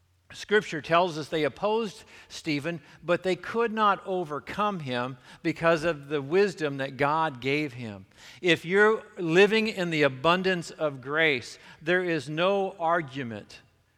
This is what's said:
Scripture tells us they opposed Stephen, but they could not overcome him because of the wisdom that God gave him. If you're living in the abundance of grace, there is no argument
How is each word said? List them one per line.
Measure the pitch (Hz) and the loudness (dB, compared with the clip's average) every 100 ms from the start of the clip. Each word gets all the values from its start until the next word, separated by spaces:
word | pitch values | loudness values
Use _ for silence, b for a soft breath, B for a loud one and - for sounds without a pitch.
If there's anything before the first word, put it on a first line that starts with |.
| _ _ - | _ _ -20
Scripture | - - 208 - 160 | -14 0 0 0 -6
tells | - 170 180 156 | 2 2 2 -2
us | 139 | -6
they | 165 | -2
opposed | 143 - 202 220 220 - - B B | -2 -2 -2 -2 -4 -8 -20 B B
Stephen, | - 165 143 147 170 B B | -10 -4 -4 -4 -8 B B
but | 151 175 | -2 0
they | 185 | 0
could | 180 - 226 233 | -2 -4 -2 -2
not | 220 208 190 - | 2 2 2 -2
overcome | 185 160 143 - - 208 190 | -4 -4 -8 -6 -2 -2 -2
him | 139 123 127 131 B B | -4 -4 -4 -8 B B
because | 165 - 165 165 | -4 0 2 2
of | 165 151 139 | 0 -4 -4
the | 147 | -6
wisdom | 139 180 202 165 151 139 | 0 2 2 0 -4 -4
that | 135 127 | -6 0
God | 143 156 160 127 | 0 2 0 -2
gave | 131 147 151 | -2 -2 -2
him. | 123 117 101 95 B B B | -8 -12 -12 -16 B B B
If | 180 160 | 2 2
you're | 160 190 214 220 - - | 2 4 4 2 -4 -6
living | 170 170 202 220 220 | 2 6 6 6 0
in | 196 175 | -2 -2
the | 156 | 2
abundance | 143 131 165 180 190 180 156 | 2 4 2 2 2 -2 -4
of | - 156 135 | -4 -4 -4
grace, | 127 151 160 131 - - B B | -4 0 2 0 -4 -18 B B
there | 156 180 | 0 0
is | 180 160 127 | 0 -2 -4
no | 156 180 202 190 - | 0 2 2 -2 -2
argument | 165 175 143 131 120 107 - - _ _ _ | 0 0 -2 -8 -8 -10 -14 -20 _ _ _